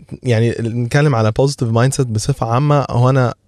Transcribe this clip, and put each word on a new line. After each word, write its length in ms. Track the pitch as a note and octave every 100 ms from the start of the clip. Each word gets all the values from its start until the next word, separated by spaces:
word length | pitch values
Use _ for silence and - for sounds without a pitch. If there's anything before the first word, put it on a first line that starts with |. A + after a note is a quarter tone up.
| - -
يعني، 260 | B2+ A2 A#2 -
نتكلم 560 | A2+ A#2 A#2 D3 D3+ A#2
على 160 | A2 A#2+
positive 260 | C#3 - A#2
mindset 380 | A2+ B2+ C#3 B2
بصفة 420 | G#2+ - - A2+
عامة، 380 | A#2+ D3 D3 B2+
هو 200 | A#2 B2
أنا 240 | C3+ A#2+ -